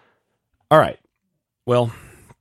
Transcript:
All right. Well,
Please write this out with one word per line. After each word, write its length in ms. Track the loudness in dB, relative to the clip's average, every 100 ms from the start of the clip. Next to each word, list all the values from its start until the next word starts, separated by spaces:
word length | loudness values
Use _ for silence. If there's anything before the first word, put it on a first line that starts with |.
| _ _ _ _ _ _ 0
All 80 | 2
right. 200 | 2 -4 _ _ _ _ _ _ -4
Well, 260 | -2 -4 -10 -20 -20 -20 -20